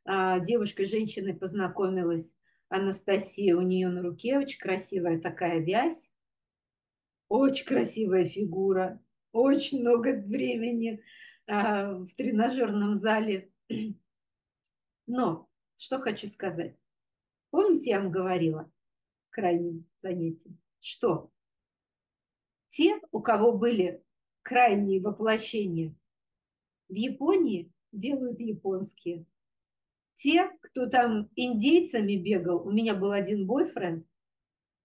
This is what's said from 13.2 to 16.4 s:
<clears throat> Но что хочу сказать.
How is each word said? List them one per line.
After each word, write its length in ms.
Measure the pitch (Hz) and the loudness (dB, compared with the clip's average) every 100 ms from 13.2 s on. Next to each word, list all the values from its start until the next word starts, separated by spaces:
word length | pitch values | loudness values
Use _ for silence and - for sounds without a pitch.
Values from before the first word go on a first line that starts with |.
| 220 190 - _ _ | 0 -4 -6 _ _
<clears throat> 1400 | 220 220 - _ _ _ _ _ _ _ _ _ _ - | -8 -6 -10 _ _ _ _ _ _ _ _ _ _ -6
Но 420 | 247 208 160 - _ _ _ | 0 0 -2 -10 _ _ _
что 240 | - 269 | -6 -4
хочу 280 | 240 208 208 | -4 -4 -8
сказать. 500 | - | -8